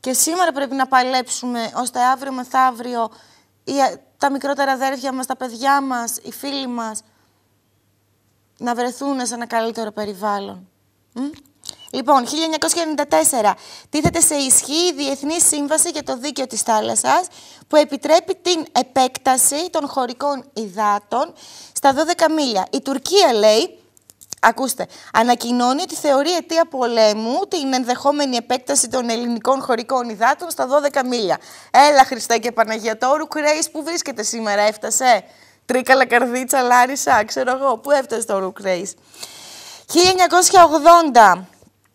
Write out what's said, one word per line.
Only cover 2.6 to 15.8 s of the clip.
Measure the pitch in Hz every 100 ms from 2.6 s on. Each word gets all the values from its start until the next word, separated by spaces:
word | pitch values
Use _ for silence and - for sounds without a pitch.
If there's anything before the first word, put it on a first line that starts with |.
| 262 233 247 240 226 - _ _ _ _
οι, | - 277 254 175 _ _
τα | 285
μικρότερα | 277 277 277 277
αδέρφια | 262 269 277 269
μας, | 262 254
τα | 254
παιδιά | 262 220 269 285
μας, | 277 247 233 -
οι | -
φίλοι | - 277 277 262
μας, | 240 226 214 _ _ _ _ _ _ _ _ _ _ _ _ _ _ _ _
να | 247
βρεθούν | 240 247 247 277 269 247
σε |
ένα | 240 240
καλύτερο | 233 226 226 220
περιβάλλον. | 208 208 190 208 202 196 196 190 _ _ _ _
Μμ; | - 277 330 _ _ - - -
Λοιπόν, | 254 254 277 240
χίλια | 302
εννιακόσια | 320 311 320 339
ενενήντα | 330 294 285
τέσσερα, | 311 311 262 208 185 - - -
τίθεται | 302 311 339
σε | -
ισχύ | 294 269 - -
η | 294 359 277
Διεθνή | 277 269 285 339
Σύμβαση | - 302 285 311